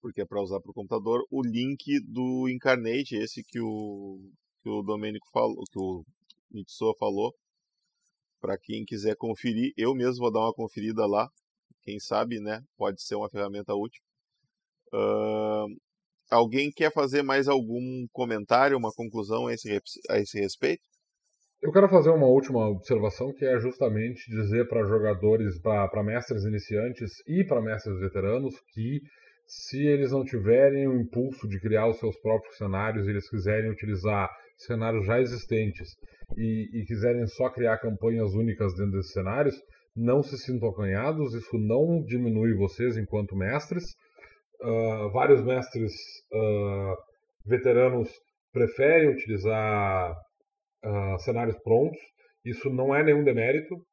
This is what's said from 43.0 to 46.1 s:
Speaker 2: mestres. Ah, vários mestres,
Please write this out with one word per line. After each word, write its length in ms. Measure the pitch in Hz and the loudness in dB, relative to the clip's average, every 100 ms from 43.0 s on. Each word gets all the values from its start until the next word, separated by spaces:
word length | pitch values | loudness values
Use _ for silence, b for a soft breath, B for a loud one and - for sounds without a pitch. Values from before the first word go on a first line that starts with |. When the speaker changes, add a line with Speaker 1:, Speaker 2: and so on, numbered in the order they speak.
| 104 110 101 | -2 -2 -2
Speaker 2:
mestres. 500 | 98 95 139 - 175 175 - b b b b _ _ | -2 -2 -2 -4 -6 -6 -16 b b b b _ _
Ah, 480 | - 113 113 110 104 | -2 0 0 -2 -2
vários 300 | 104 143 135 | 0 6 6
mestres, 480 | 113 127 127 123 110 - - | 6 -2 -2 -4 -4 -6 -16